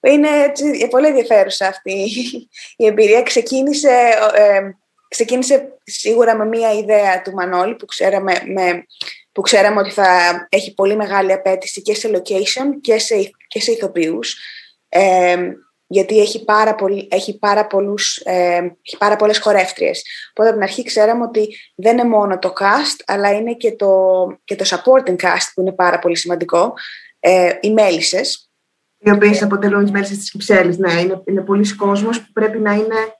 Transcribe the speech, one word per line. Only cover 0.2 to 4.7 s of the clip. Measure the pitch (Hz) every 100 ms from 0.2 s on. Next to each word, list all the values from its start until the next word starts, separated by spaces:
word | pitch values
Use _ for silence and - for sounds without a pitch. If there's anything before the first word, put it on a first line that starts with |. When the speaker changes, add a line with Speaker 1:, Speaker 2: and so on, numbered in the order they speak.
| 302
Speaker 1:
έτσι, | 294 285 285 294 262
ε, | 247
πολύ | 247 302
ενδιαφέρουσα | 269 233 220 196 - 190
αυτή | 190 - 196 202 233 247 - - - - _
η | 220
εμπειρία. | 208 214 220
Ξεκίνησε, | 240 262 240 262 269 294 294 247 240 214 214
ε, | 208 208 196 196